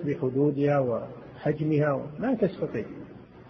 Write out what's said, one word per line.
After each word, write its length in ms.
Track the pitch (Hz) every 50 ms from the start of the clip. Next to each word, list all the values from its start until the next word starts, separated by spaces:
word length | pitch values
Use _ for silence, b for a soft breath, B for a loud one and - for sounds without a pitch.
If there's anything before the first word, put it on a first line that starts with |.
| -
بحدودها 720 | 143 139 - 135 127 127 135 147 143 135 135 143 143 143 143
وحجمها؟ 1300 | 131 123 113 - - - - - - - - - - 147 151 156 156 156 156 143 151 151 139 127 - 151 - -
ما 160 | 196 262 262
تستطيع، 500 | 214 214 175 - - 165 - - 117 101 - - - - - - - - - - - - -